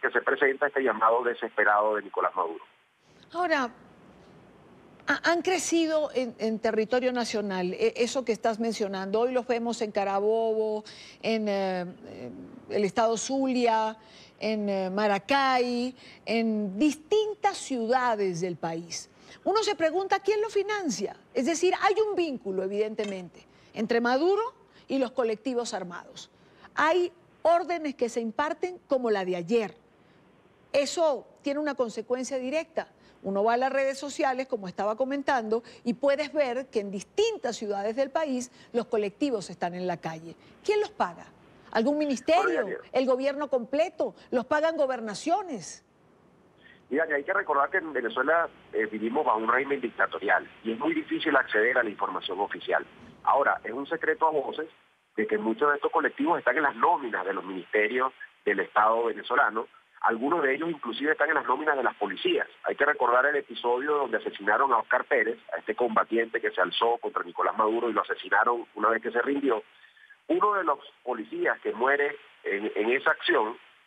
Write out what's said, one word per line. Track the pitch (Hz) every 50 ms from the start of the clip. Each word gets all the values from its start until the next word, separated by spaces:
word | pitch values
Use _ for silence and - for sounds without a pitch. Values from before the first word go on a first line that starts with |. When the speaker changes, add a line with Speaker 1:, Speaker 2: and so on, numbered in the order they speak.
| -
Speaker 1:
que | 123
se | - 120 -
presenta | - 135 - 147 135 135 135 147
este | 143 - 139 135
llamado | 123 107 107 113 113 117 120 127
desesperado | 120 117 - - 110 - - 104 101 104 104 107 107 107
de | 104 101
Nicolás | 98 - 92 90 87 -
Maduro. | 92 90 82 85 - - - _ _ _ _ _ _ _ _ - - - - -
Speaker 2:
Ahora, | 339 359 339 320 285 277 233 - - - - - - - - - - - - - - - - - - - - - - - - - - -
ha-, | - 285 - - 311
han | 339 349 285
crecido | 370 381 330 - - 330 339 330 311 320 311 302 - -
en, | 247 254 233 - -
en | 208 220 226 214
territorio | - 226 220 214 220 - 254 254 247 254 247
nacional, | 247 233 - - 214 208 202 190 185 180 180 185
e-, | - 220 226 -
eso | - 240 233 - 277 247
que | - 220
estás | 202 - 226 220 202
mencionando. | 233 226 208 - 220 196 196 190 190 196 196 220
Hoy | 240 254 254
los | 247 233
vemos | - 247 233 233 240 226 233 233
en | 214 196
Carabobo, | 208 196 196 196 196 202 214 220 226 226 226 220 220 214 214 214 214 214 - - - - - - - -
en, | 214 226 220 214 208
eh, | 202 196 196 190 185 180 180
en | 180 180 - - - - - 120 123 - - 175 - - - - -
el | - 202 208
estado | 185 - 240 226 226 226
Zulia, | 208 - - 269 269 269 262 254 247 240 233 226 220 220 220 220 220 - - - - - - - -
en, | - 214 220 214 208 202
eh, | 196 190 190 185
Maracay, | 185 202 214 208 202 196 - - 277 277 269 269 262 254 247 247 247 240 247 254 254 - - - - - -
en | - 214 233 226 226 220 214 208 196 185
distintas | 202 294 302 262 - - - 415 427 427 427 403 - - 403 370
ciudades | - - - 269 240 226 220 254 262 247 247 226 208 202 190 180 160
del | 180 185 175
país. | - - 165 165 165 175 170 - - - - _ - - - - - -
Uno | - 381 440 415
se | 415 403
pregunta | - 330 311 302 370 392 381 392 392
quién | - - 427 415 427
lo | 440
financia. | - 403 381 403 427 415 381 302 196 165 208 - - - - _ -
Es | - 262
decir, | 269 339 311 349 359 370 -
hay | - 403 392 403 440
un | 427 403
vínculo, | 359 349 320 269 226 - 196 190 185 185
evidentemente, | 190 202 202 214 214 220 - 214 202 196 185 180 170 - - - _ - - - - -
entre | - 226 208 240 233
Maduro | 233 240 254 269 320 359 392 403 453 494 - - - _ _ - - -
y | 254 269
los | 262 226 -
colectivos | - 247 226 220 208 - 269 247 240 233 226 220
armados. | 190 185 175 175 180 - - - - - - _ _ _ - - - - - -
Hay | - 285 311 349 359 359 349 - - - _ _ _ -
órdenes | 311 349 339 359 285 349 339 311 294 254
que | - 247 226
se | - 247 233
imparten | 226 208 - 294 311 330 - - 359 359 349 - -
como | 277 254 247 226
la | 214 196 190
de | 180 180
ayer. | 175 170 165 233 233 214 196 - - _ _ _ _ _ _ _ _ _ _ _ _ _ _ _ _ _ _ -
Eso | 277 285 262 - 359 330 311 277 214 - - - _ -
tiene | 285 277 294
una | 302 294 277
consecuencia | - 254 226 196 226 220 - 247 262 254 233 277 262
directa. | 254 254 285 311 330 - - - - - _ _ - - - _ -
Uno | 196 196 196 208
va | 226 233
a | 240
las | 262 269
redes | 262 269 269 269 269 269
sociales, | 302 285 - - 302 269 262 254 262 262
como | 269 220 190
estaba | 185 180 - 196 208 220
comentando, | 220 262 254 277 285 269 - 285 254 220 214 220 233 - - - - -
y | 240 226
puedes | - - 277 277 277 302 285 247
ver | 302 285 254 240 254 269 262
que | - 226
en | 202 202
distintas | 190 202 - - _ - 427 466 440 - - - 214
ciudades | - 233 202 202 196 202 220 220
del | 262 269 277
país | 269 330 320 294 254 247 247 - - - - - -
los | 240 226
colectivos | - - 220 208 196 - - 294 285 247 208 170 -
están | 180 - 190 175 175
en | 180 185
la | 180 175 170
calle. | - 165 160 160 165 165 156 - - - - - -
¿Quién | - 427 415
los | 415 -
paga? | - - 220 180 170 - - - - - - - - - - -
¿Algún | - 214 226 269 294 302
ministerio? | 302 294 269 - - - 320 359 -
Speaker 1:
Bueno, | 381 339 285 233
Yania. | 190 - - - - -
Speaker 2:
¿El | 254 269
gobierno | 254 254 247 262 277 277 285 294 285
completo? | - 254 233 - - 285 330 370 - - 311 226 170 - - -
¿Los | - 247 226
pagan | - 302 302 302 330 330 320
gobernaciones? | 285 262 262 240 226 220 196 165 - 294 339 403 403 359 277 202 151 - - - _ _ _ _ _ _ _ _ _ _ _ _ _ _ _ _ - - - - _ -
Speaker 1:
Mira, | 123 147 165
que | 165 151
hay | 143 143
que | 170 190
recordar | - 143 - 147 143 139 143
que | -
en | 190 165 160 143
Venezuela, | 127 120 113 113 123 131 147 160 170 165 147 - - - - -
eh, | 107 110
vivimos | 107 110 107 107 113 117 151 151
bajo | 127 110
un | 110 110 110 117
régimen | 127 139 139 139 139
dictatorial | 123 110 - - 98 - - - - 101 - - - - - - -
y | 220 226
es | 226
muy | - - 330
difícil | 311 - - 320 320 - 160 143
acceder | 135 127 - - 107 107 120 127
a | 127 120
la | 107
información | 95 - 101 95 92 90 - - 92 92
oficial. | 101 95 - 85 - - 85 73 - - - - - - - - - -
Ahora, | 107 135 139 113 98 - -
es | 104 110
un | 131 139
secreto | - 165 160 - 156 156 - 160
a | 160
voces | 156 147 135 - 143 151 156 165 - _ _ _ _ _ _ _ _
de | - 107
que | 107 110
muchos | 104 104 113 113 113 147 147
de | 147
estos | 143 - 156 -
colectivos | 165 147 120 - - 139 156 170 143
están | - 120 127
en | 156 151
las | 139 107
nóminas | 113 139 156 175 156 135 117 104 95 92
de | 95 98
los | 95 90
ministerios | 95 95 92 85 - - 107 104 107 120 127 131 131 - - - - _ _ -
del | 104 101 98
Estado | 92 - - 104 107 110 113 117 117
venezolano. | 117 104 104 - - 120 147 135 110 107 110 123 - - - _ _ _ -
Algunos | - 107 113 113 120 143 - 170 147
de | 131 135
ellos | 143 160 170
inclusive | 165 147 - 120 113 113 139 151 156
están | - 147 151
en | 160
las | 143 120
nóminas | 120 127 135 151 156 147
de | 135 123
las | 110 -
policías. | - 104 101 95 - - 185 170 - - - - - -
Hay | - -
que | - 139
recordar | 143 147 143 127 120 120 127 131
el | 143 151
episodio | 143 - - 117 - - 120 120 127 135 151 147 147
donde | 139 117 110
asesinaron | 107 - 104 - - 101 101 107 117 135 135 123
a | 110
Oscar | 104 - 123 127 131
Pérez, | - 151 123 110 113 117 113 - - -
a | 82
este | - - 110
combatiente | - 123 113 110 110 95 - 113 117 113 113 - 113
que | - 107 -
se | - 90
alzó | 90 87 - 113 117 120 - -
contra | 104 - - 90
Nicolás | 87 85 - 90 92 92 110
Maduro | 110 107 113 117 117 120
y | 107
lo | 101
asesinaron | 92 - 95 - - 92 101 101 110 120 120 117 113 - -
una | 107 107 110
vez | 113 113 113
que | 120
se | 110 120
rindió. | 120 131 143 143 139 135 113 107 - - _ _ - - _ _ - - - _ _ -
Uno | 226 185 202 208 202
de | 196 180
los | 160 143 139 - - - _ -
policías | 127 123 113 110 113 151 170 175 147 117 -
que | - 107 104
muere | 107 127 131 143 143 143 147 143 - - - - _ -
en, | - 98 101 104 104 -
en | 98 107 113 127
esa | 135 131 160
acción, | 151 - - - 175 135 107 107 120 - - - _ _ _